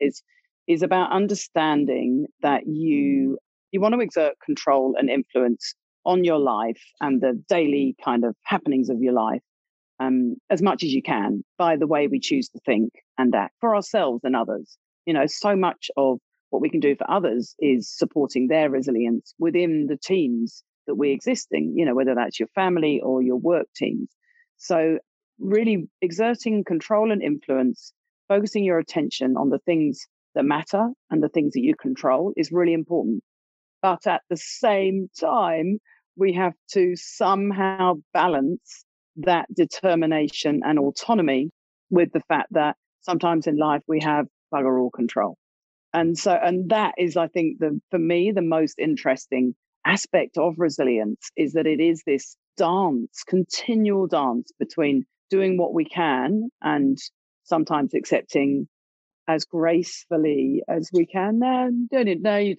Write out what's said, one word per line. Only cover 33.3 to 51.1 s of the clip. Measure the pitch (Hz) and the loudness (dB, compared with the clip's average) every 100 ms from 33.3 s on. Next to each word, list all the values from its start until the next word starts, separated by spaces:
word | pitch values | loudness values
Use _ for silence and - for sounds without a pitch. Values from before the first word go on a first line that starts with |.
| _ _ _ _ _ | _ _ _ _ _
But | 190 175 208 | -2 0 0
at | 170 - | -2 -2
the | 170 | -8
same | - - 240 202 190 196 185 - | -8 -2 0 2 0 -2 -6 -4
time, | 320 254 180 160 170 214 _ _ _ - | -2 0 0 0 -2 -4 _ _ _ -2
we | 196 | 0
have | 180 185 170 - | 0 -2 -4 -6
to | 196 180 175 | 0 0 0
somehow | - - 196 196 202 190 190 190 185 165 - | -8 -2 0 2 0 0 -2 0 2 0 -2
balance | 175 175 147 135 180 - - _ _ _ - | 0 2 2 0 -4 -8 -20 _ _ _ -6
that | 160 170 - | 0 0 0
determination | - 160 - 190 165 160 156 151 - 151 147 | 0 0 0 0 2 2 0 -2 -2 -2 -2
and | - 151 | 0 2
autonomy | 139 - - 226 160 135 151 - _ _ - | 0 -2 0 2 2 2 -2 -8 _ _ 0
with | 180 170 | 2 2
the | 165 - | 0 -2
fact | 156 - | -2 0
that | 165 151 - _ _ | 0 0 -2 _ _
sometimes | - 170 175 170 156 | -6 -2 0 0 0
in | 151 | 0
life | 156 147 - | 0 0 0
we | 156 | -2
have | 151 147 143 _ - | 0 0 -2 _ -8
bugger | 147 131 127 | -2 0 0
all | 123 | 0
control. | - 117 - 104 - _ _ _ _ _ | -2 -4 0 -2 -4 _ _ _ _ _
And | 165 165 165 | 0 0 0
so, | 202 | 2
and | 175 185 185 180 | 2 2 0 0
that | 220 202 - | 0 0 0
is, | 175 165 | -2 0
I | 165 | -2
think, | 180 160 - | 0 -2 0
the, | 156 147 - | -2 -4 -4
for | 180 | -2
me, | 165 175 196 | 0 2 0
the | 196 | 0
most | 170 160 156 - | 0 0 0 -2
interesting | 156 143 143 131 - 127 127 - _ _ | -2 -2 0 -2 -2 -2 0 -2 _ _
aspect | - 196 - 180 135 170 | -2 -2 0 0 0 0
of | 165 160 | -2 0
resilience | 170 139 131 117 107 | -2 0 0 0 0